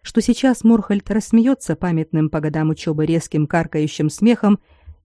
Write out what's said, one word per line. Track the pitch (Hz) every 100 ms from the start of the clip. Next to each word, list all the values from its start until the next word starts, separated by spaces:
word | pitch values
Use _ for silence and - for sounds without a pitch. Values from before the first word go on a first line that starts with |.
что | - -
сейчас | - 233 262 240 226
Морхальд | 226 - 202 -
рассмеётся | 208 - 226 240 269 - 151
памятным | 180 160 156 160 156
по | 156
годам | 151 156 156
учёбы | 156 - 151 156
резким | 165 - 156 151
каркающим | 170 165 151 151 - 151
смехом | - 220 240 208 202 _ _ - -